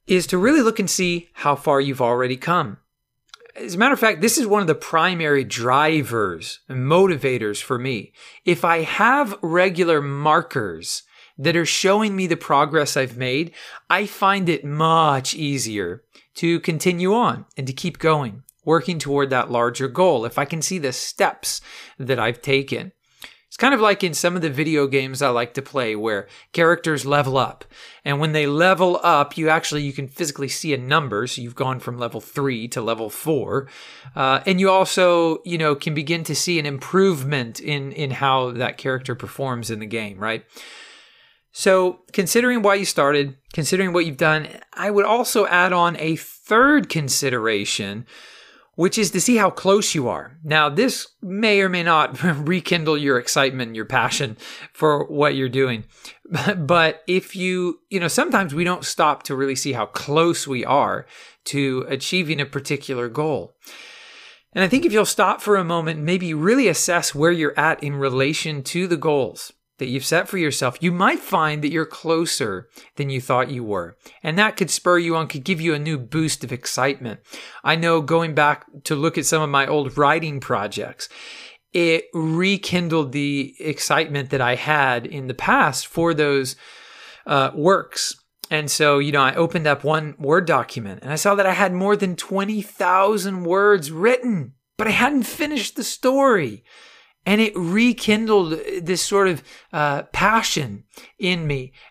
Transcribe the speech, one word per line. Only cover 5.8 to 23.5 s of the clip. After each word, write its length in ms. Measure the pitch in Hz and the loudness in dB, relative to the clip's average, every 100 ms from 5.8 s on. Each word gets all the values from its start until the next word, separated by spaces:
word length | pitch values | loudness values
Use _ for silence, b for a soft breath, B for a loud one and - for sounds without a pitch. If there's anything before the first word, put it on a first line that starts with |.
| 156 160 113 117 98 82 - - - | 4 2 0 -2 -2 -4 -10 -14 -10
and 180 | 131 131 | -4 2
motivators 760 | 170 190 151 135 123 107 101 | 4 4 2 0 -2 -2 -4
for 160 | - 123 | -4 -4
me. 360 | 131 113 - B B B | -4 -6 -8 B B B
If 220 | - 170 175 | 0 2 2
I 160 | 165 | 0
have 560 | 156 - 220 277 247 202 | 0 0 2 2 0 -4
regular 580 | 165 170 190 170 170 156 | -2 2 2 2 2 2
markers 1040 | 143 139 151 160 165 139 104 80 87 - - b b b | 0 -2 2 2 2 -4 -6 -8 -10 -10 -12 b b b
that 180 | 147 170 | 0 2
are 100 | 160 | 0
showing 500 | - 185 208 220 196 | 0 2 2 2 -2
me 100 | 185 | -2
the 100 | 160 | -2
progress 600 | - 143 147 156 147 143 | 0 2 2 2 0 -2
I've 200 | 127 120 | -4 -4
made, 360 | 127 135 165 B B B - | -4 -2 -4 B B B -2
I 180 | 180 208 | 0 -2
find 420 | - 196 196 175 | 0 2 2 2
it 160 | 151 143 | -2 -2
much 720 | 151 160 165 156 135 135 - | 0 2 4 4 2 -2 -4
easier 680 | 147 135 110 104 87 90 _ b b - | -4 -4 -4 -4 -4 -8 _ b b -2
to 240 | 170 170 | 0 0
continue 540 | 170 156 185 175 185 | 0 -2 0 0 2
on 320 | 226 202 120 - - | 2 2 -2 -8 -10
and 120 | 131 | -8
to 60 | |
keep 260 | 131 175 - | -6 -6 -2
going, 440 | 160 151 123 110 - _ - | 2 2 0 -8 -18 _ 2
working 320 | 165 175 165 | 2 2 -4
toward 320 | 143 143 135 | -2 0 2
that 220 | 127 117 | 0 0
larger 360 | 120 120 120 131 | 0 0 0 -4
goal. 380 | 123 185 131 117 | 2 4 4 0
If 120 | - | -4
I 80 | 139 | -4
can 160 | 165 | -4
see 180 | - 185 | -4 -2
the 120 | 135 | -4
steps 720 | 123 - - 190 - - - B B B B | -4 -6 0 0 0 -8 -8 B B B B
that 220 | 127 123 | -4 0
I've 220 | 110 123 | 0 -2
taken. 500 | - 135 139 113 185 - _ B B B | 0 0 0 -6 -8 -16 _ B B B
It's 100 | B | B